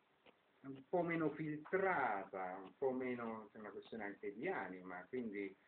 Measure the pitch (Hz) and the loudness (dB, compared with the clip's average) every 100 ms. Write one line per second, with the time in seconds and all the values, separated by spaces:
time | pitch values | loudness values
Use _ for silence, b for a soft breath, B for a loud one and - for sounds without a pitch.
0 | _ _ - - _ _ 135 135 - 180 | _ _ -20 -20 _ _ -12 -10 0 2
1 | 170 165 156 151 156 151 - 190 190 170 | 4 4 2 2 -2 -2 0 4 6 6
2 | 123 98 92 95 92 95 95 - 135 127 | 4 2 -2 -4 -4 -4 -8 2 2 4
3 | 127 120 117 110 107 113 107 104 - 113 | 0 0 -2 -4 -8 -10 -10 -10 -8 -6
4 | 101 98 104 98 170 165 92 92 90 90 | -6 -4 -6 -4 -2 -2 -2 -6 -8 -8
5 | 90 127 117 101 98 95 | -4 -4 -4 -4 -6 -8